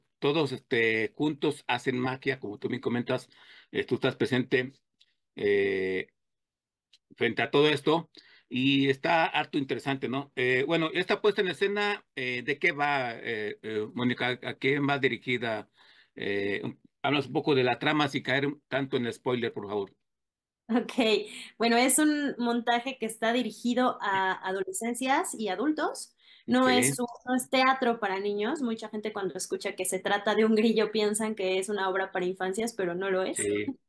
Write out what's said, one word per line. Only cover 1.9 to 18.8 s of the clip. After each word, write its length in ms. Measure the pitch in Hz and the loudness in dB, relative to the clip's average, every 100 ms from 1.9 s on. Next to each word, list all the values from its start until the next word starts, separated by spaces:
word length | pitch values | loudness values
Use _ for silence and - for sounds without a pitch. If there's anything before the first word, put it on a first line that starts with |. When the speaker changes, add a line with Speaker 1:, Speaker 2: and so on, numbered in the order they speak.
| 123 | 0
Speaker 1:
magia, 420 | 127 131 135 135 | -2 -2 -2 -4
como 180 | 104 104 | -6 -6
tú 120 | - | -6
me 100 | - | -4
comentas, 480 | 117 120 117 127 - _ - - _ | -2 -2 0 -2 -4 _ -20 -20 _
eh, 120 | 101 | -4
tú 120 | - 120 | -2 0
estás 200 | 135 123 | 0 0
presente, 560 | 113 127 117 131 127 - _ _ _ _ _ - | 0 0 2 0 0 -8 _ _ _ _ _ -2
eh, 720 | 104 101 98 98 - 113 - _ _ _ _ _ _ _ _ _ _ | 2 4 2 0 -2 -4 -6 _ _ _ _ _ _ _ _ _ _
frente 280 | - 117 110 | -2 -2 0
a 80 | 117 | 2
todo 180 | 143 151 | 4 4
esto, 420 | 139 151 165 - - - - _ | 4 2 0 0 -14 -20 -20 _
y 400 | 123 135 139 139 | 0 2 4 2
está 380 | 135 165 170 160 | 2 2 4 4
harto 320 | 151 - 160 | 0 -2 -4
interesante, 500 | 135 117 139 135 120 | -2 -2 -2 -2 -2
¿no? 240 | 131 139 | -4 -6
Eh, 300 | - 127 127 139 | -2 2 2 2
bueno, 220 | 165 160 | 2 0
esta 260 | 170 175 202 | -2 -2 2
puesta 220 | 214 202 | 2 2
en 60 | 185 | -2
escena, 580 | 165 196 202 208 202 - | 0 0 0 0 -2 -8
eh, 280 | - 127 123 | -8 -4 -4
¿de 160 | 117 143 | -4 0
qué 140 | 175 | 0
va, 400 | 143 143 143 123 | 0 0 0 -2
eh, 460 | 113 - 110 104 - | -6 -6 -6 -6 -8
eh, 260 | 110 110 110 | -6 -6 -6
Mónica? 460 | 123 123 123 123 123 | -2 -2 0 -2 -2
¿A 100 | 123 | -8
quién 340 | 113 135 143 143 | -4 -2 0 0
va 100 | 139 | 0
dirigida? 680 | 127 113 127 120 117 107 95 _ - _ _ | 0 0 -2 -2 -2 -6 -8 _ -20 _ _
Eh, 480 | - - 101 101 98 | -8 -4 -2 -2 -4
un-, 160 | 113 - _ _ | -6 -10 _ _
háblanos 240 | 131 143 131 | 0 0 0
un 80 | |
poco 200 | 147 160 | -2 2
de 100 | 135 | 4
la 140 | 123 120 | 4 2
trama 300 | 143 151 147 | 0 2 0
sin 140 | 143 | -2
caer 260 | - 135 143 151 _ | -2 0 0 -4 _
tanto 280 | 131 | -4